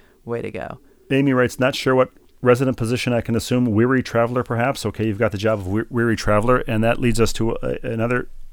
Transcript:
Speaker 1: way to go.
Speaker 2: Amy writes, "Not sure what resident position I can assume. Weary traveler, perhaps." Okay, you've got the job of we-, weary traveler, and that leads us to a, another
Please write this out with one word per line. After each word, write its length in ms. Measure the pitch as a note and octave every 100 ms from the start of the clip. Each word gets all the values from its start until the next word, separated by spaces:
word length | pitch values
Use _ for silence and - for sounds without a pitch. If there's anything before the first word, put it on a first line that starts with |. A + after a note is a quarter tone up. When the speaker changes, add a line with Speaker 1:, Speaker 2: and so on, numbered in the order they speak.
| _ _ A#2
Speaker 1:
way 160 | A#2
to 80 | G#2+
go. 300 | F#2 - - _ _ -
Speaker 2:
Amy 220 | C3+ C#3
writes, 260 | B2+ B2 -
"Not 160 | B2+
sure 200 | - C3+
what 160 | C3 B2 - _ -
resident 340 | B2 B2 C3+ B2
position 340 | A2+ B2 -
I 80 | A#2+
can 140 | -
assume. 300 | A#2 - B2 B2
Weary 360 | G#2 A#2+ C3
traveler, 400 | A#2 A2+ A#2+ B2
perhaps." 400 | A#2 A#2 B2+ C3+ G#2+
Okay, 200 | - A2
you've 120 | G2+
got 140 | A2
the 60 | G2+
job 220 | A2 G#2+
of 60 | F#2
we-, 180 | G#2 -
weary 240 | A#2+ A#2 G#2+
traveler, 420 | - G#2 A#2 B2+ -
and 160 | A2
that 160 | A2+ A#2+
leads 200 | B2 A2+
us 120 | A2+
to 220 | - A2+ -
a, 160 | - -
another 460 | B2 A2+ A#2 B2 - - -